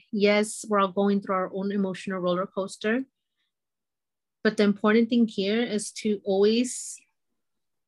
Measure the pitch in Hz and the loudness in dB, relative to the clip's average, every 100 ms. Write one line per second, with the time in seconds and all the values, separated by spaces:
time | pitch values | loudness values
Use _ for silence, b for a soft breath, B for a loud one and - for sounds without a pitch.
0 | _ 214 202 208 214 - - 208 196 185 | _ 0 4 4 0 -6 -2 2 2 2
1 | 202 202 202 190 185 196 196 202 190 180 | 2 0 0 -4 -2 -4 -4 -2 -4 -4
2 | - 185 180 180 190 - 196 - 214 240 | -8 -4 -2 -2 -4 -6 -8 -6 -2 -2
3 | 269 _ _ _ _ _ _ _ _ _ | -4 _ _ _ _ _ _ _ _ _
4 | _ _ _ _ 214 214 208 202 208 220 | _ _ _ _ -2 2 2 2 2 4
5 | 233 240 226 - 190 220 240 208 208 - | 4 2 2 0 -2 0 -2 -4 -6 -6
6 | 220 202 208 190 208 226 247 - - - | -4 -4 0 4 4 4 0 -6 -12 -16
7 | _ _ _ _ _ _ _ _ | _ _ _ _ _ _ _ _